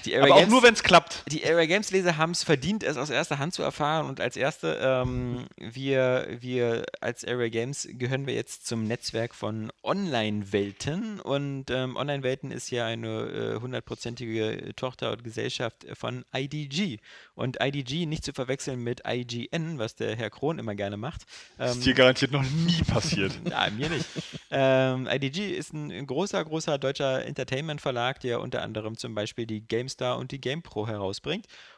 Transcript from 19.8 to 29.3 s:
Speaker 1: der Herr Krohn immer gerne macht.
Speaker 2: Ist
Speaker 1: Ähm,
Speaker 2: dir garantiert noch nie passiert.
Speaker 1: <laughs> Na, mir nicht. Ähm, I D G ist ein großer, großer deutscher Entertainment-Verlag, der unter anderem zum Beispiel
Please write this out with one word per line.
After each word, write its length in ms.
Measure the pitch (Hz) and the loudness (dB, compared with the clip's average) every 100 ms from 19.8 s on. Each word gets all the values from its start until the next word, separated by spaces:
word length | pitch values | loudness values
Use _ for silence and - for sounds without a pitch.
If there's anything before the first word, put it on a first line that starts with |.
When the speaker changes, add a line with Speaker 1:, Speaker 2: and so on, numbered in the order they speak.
| 110 | -6
Speaker 1:
der 200 | - 110 113 | -2 -4 -2
Herr 120 | 110 | -6
Krohn 300 | - 143 156 | -2 -4 -2
immer 160 | 113 | -6
gerne 240 | 101 101 104 | -4 -4 -4
macht. 240 | 127 - - - - - | -8 -10 -16 -20 -20 -4
Speaker 2:
Ist 200 | 127 123 | -2 2
Speaker 1:
Ähm, 40 | |
Speaker 2:
dir 140 | 127 | 4
garantiert 360 | 127 127 131 139 | 8 8 8 2
noch 120 | 143 | 2
nie 400 | 131 156 170 165 | 0 2 2 4
passiert. 500 | 160 113 165 - 95 - | 2 2 2 0 0 -2
Speaker 1:
<laughs> 40 | |
Na, 260 | 175 - 92 | -4 0 0
mir 180 | 107 156 | 0 -2
nicht. 160 | 160 - 175 - - - | -2 -4 -8 -10 -16 -4
Ähm, 580 | 139 135 131 131 131 127 | 2 4 6 4 0 -2
I 80 | 139 | -2
D 120 | 135 | -2
G 260 | 165 202 - | -4 -4 -4
ist 160 | 143 | -6
ein 340 | 151 147 90 143 | -8 -8 -8 -4
großer, 380 | 139 202 190 | -2 0 -2
großer 320 | 160 160 160 139 | -2 -4 0 0
deutscher 480 | 139 143 135 131 | 0 0 0 0
Entertainment-Verlag, 960 | 117 147 131 135 160 147 147 120 123 - | -2 -6 -4 -4 -4 -4 -2 0 0 -2
der 220 | 123 117 | -2 -2
unter 180 | 127 123 | -2 -4
anderem 380 | 110 107 110 113 | -4 -6 -6 -8
zum 160 | 120 | -6
Beispiel 320 | 104 107 | -4 -4